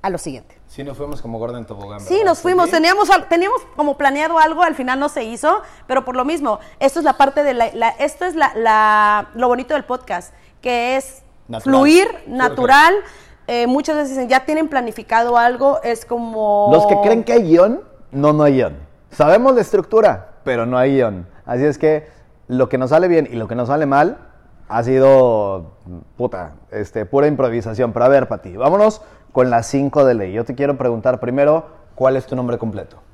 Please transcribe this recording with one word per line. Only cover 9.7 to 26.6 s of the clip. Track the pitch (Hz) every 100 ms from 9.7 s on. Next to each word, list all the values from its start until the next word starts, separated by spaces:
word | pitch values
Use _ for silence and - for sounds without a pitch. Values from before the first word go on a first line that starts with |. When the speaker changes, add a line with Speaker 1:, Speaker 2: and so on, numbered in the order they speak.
Speaker 1:
del | 302
podcast, | - 247 - 180 - - _ _
que | 254 240 240 262
es | 269 - _ _ -
Speaker 2:
Natural. | 226
Speaker 1:
fluir, | 262 269 277 339 415 440
Speaker 2:
Sí, | -
Speaker 1:
natural. | 240 254 - 247 269 320 403
Speaker 2:
ok. | 392 - - - -
Speaker 1:
Eh, | 240 240
muchas | 262 294 302
veces | 285
dicen, | 269 240
"Ya | 254
tienen | 262 311 311
planificado | 277 240 220 214 226 240 240
algo", | 240 247 277 285
es | 240 226
como | - 240 233 220 214 208 208
Speaker 2:
Los | 208 208
que | 202
creen | 202 226
que | 226
hay | 233
guión, | 185 165 196 277 - - -
no, | 135 147
no | 151
hay | 147
guión. | 135 101 71 - _ _
Sabemos | - 147 254 262 254
la |
estructura, | 196 202 - - 214 98 - -
pero | - 120 117
no | 127
hay | 131
guión. | 139 117 95 87 - -
Así | 123
es | 147 139
que | 156 151 151 - _ _ _
lo | 127 127
que | 127
nos | 127
sale | 156 180
bien | 165 131
y |
lo | 120 107
que | 120
nos | 120
sale | 143 147
mal | 139 160 269 - - _ - -
ha | 113
sido, | 117 131 135 135 127 110 101 95 85 _ - 90 - _
puta, | 123 95 82 78